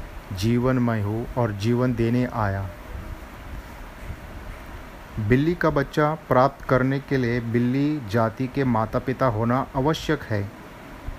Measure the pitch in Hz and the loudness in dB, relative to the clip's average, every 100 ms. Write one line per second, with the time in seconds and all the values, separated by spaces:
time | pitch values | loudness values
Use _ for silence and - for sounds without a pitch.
0 | - - - 92 113 120 127 127 120 110 | -12 -12 -8 -2 2 4 4 2 2 0
1 | 101 113 120 127 117 101 110 120 127 113 | 0 -2 -2 0 0 0 2 2 2 2
2 | 117 123 123 120 101 98 98 - - - | 2 2 0 0 0 0 -4 -10 -12 -10
3 | - - - - - - - - - - | -10 -12 -14 -16 -14 -12 -12 -14 -16 -14
4 | - - - - - - - - - - | -12 -12 -12 -12 -12 -12 -12 -14 -14 -16
5 | - - 107 127 156 175 156 143 135 156 | -10 -2 4 4 4 2 2 2 2 2
6 | 151 160 - 127 135 - - 131 131 139 | 2 2 2 6 6 2 2 4 4 0
7 | - 135 117 120 117 120 123 135 147 151 | 0 0 2 0 0 2 2 2 2 0
8 | 104 117 113 110 131 139 131 110 110 123 | 0 2 2 0 -2 0 2 2 2 0
9 | - - 131 107 117 127 127 131 143 156 | -2 2 2 2 2 2 0 0 0 2
10 | - 147 - 104 101 - - - - - | 0 -2 0 -2 -2 -8 -16 -16 -16 -14
11 | - | -10